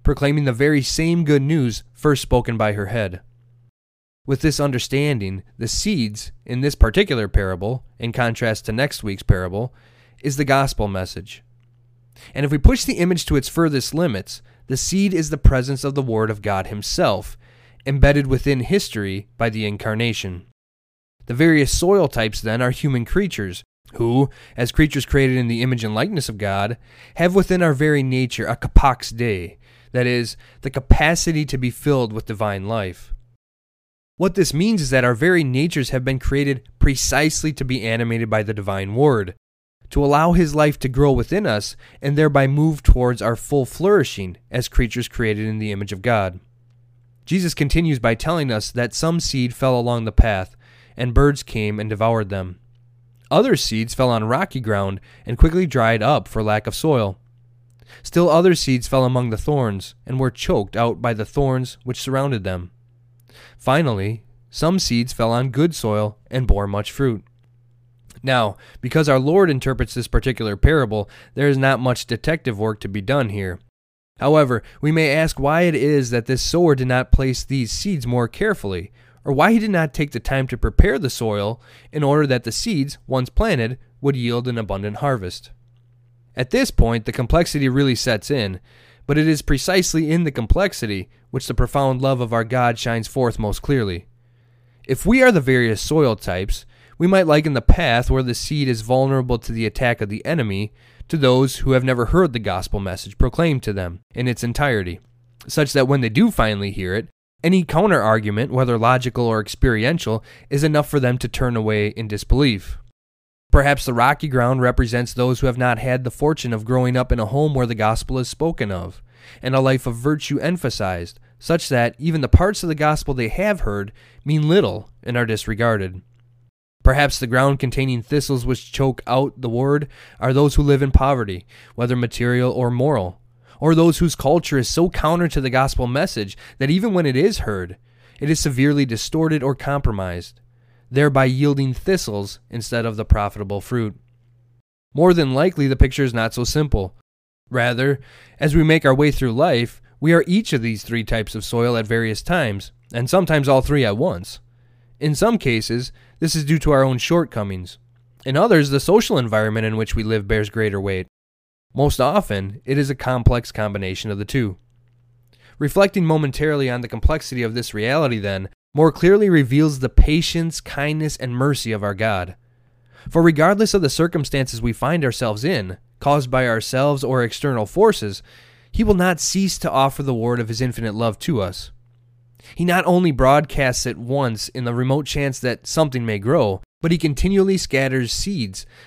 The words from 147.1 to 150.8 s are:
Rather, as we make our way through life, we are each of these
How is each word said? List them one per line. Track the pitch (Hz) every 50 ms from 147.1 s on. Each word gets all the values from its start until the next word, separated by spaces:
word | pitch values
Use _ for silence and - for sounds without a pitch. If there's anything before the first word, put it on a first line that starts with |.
| _ _ _ _ _ _ _ -
Rather, | 123 127 117 123 123 117 131 139 139 135 - - - - - _ _ -
as | 147 151 143
we | 165 156
make | 156 156 160 -
our | 139 131
way | 135 151 151
through | 135 - 135 123 110
life, | 127 156 180 139 120 120 - - - - _ _ -
we | 143 160 170
are | 170 -
each | 170 180 214 220 - -
of | 123
these | 113 117 110 104